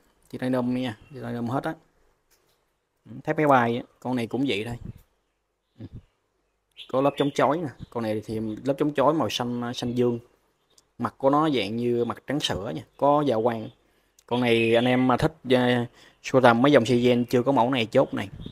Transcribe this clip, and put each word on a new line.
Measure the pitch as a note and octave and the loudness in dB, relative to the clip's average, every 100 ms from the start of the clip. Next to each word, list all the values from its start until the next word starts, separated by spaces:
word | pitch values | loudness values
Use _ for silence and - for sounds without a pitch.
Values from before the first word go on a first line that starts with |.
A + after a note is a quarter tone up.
| _ _ _ | _ _ _
Titanium | B2 B2+ B2+ B2 B2 | -8 -4 -2 -2 -2
nha, | B2+ G#2+ - | -4 -8 -16
titanium | C3 A#2+ A#2+ A#2 | -14 -10 -8 -4
hết | C3+ | -4
á. | D#3+ D#3+ _ _ _ _ _ _ _ _ _ _ _ _ - A#2+ | -6 -8 _ _ _ _ _ _ _ _ _ _ _ _ -18 -10
Thép | C#3+ D#3 | -6 0
máy | D3+ | 4
bay | C3 A#2 A#2 | 4 2 -2
á, | - _ | -6 _
con | B2 B2+ | -6 -4
này | A2+ | -4
cũng | A#2+ C#3 | -2 -2
vậy | G2+ A2 | -2 -4
thôi. | A#2+ - - _ _ _ _ _ _ _ _ G#2+ - - _ _ _ _ _ _ - - | -10 -14 -18 _ _ _ _ _ _ _ _ -18 -18 -20 _ _ _ _ _ _ -20 -6
Có | B2+ | 0
lớp | C#3 C#3 | 0 0
chống | C#3+ | -2
chói | C#3+ B2+ D#3 | 0 0 0
nè, | D#3 - - | -4 -10 -12
con | A#2+ | -6
này | A2+ G#2+ G#2 | -4 -6 -6
thì | A2 A2 G#2+ | -6 -6 -6
lớp | B2 C#3 | -6 -2
chống | D3 | -2
chói | D3 C3 | 2 2
màu | D#3 A2+ | 2 -2
xanh, | - A#2+ A#2+ A#2+ | -4 -4 -6 -6
xanh | A#2+ B2 | -6 -6
dương. | A#2+ B2 A#2+ - _ _ _ _ _ _ - | 0 0 0 -8 _ _ _ _ _ _ -10
Mặt | A#2 - | -8 -2
của | C3+ | 0
nó | C#3+ D#3+ | 2 2
dạng | C3 G2 A#2 | 0 -2 -2
như | A#2+ A#2+ A#2 | -2 0 -2
mặt | G#2+ - | -6 -6
trắng | C#3 | -6
sữa | - F2+ G#2 D#3 | -4 -6 -6 -10
nha, | - - | -12 -2
có | C#3 D3 D3 | 2 2 2
dạ | A2 | 0
quang. | A2+ A2+ A2+ - _ _ _ _ _ | 0 -2 -8 -16 _ _ _ _ _
Con | B2 | -2
này | B2 A#2 A2+ A#2 | 2 4 4 4
anh | B2 | 4
em | B2+ B2+ | 2 2
mà | A#2+ | 2
thích, | D#3 - - | 0 -2 0
ờ, | B2+ B2 B2 A#2+ - - _ | 2 4 0 -2 -10 -20 _
sưu | - C3 | -2 4
tầm | B2 A#2 | 6 6
mấy | C#3 | 6
dòng | C#3 | 6
Citizen | A#2 B2 B2 A#2+ A#2+ | 4 2 4 2 2
chưa | B2 | 0
có | A#2+ | 2
mẫu | C3+ A#2 | 2 2
này | C3+ A2 | 0 0
chốt | B2+ C#3+ | 0 0
này. | B2 G#2 - - | -2 -10 -12 -18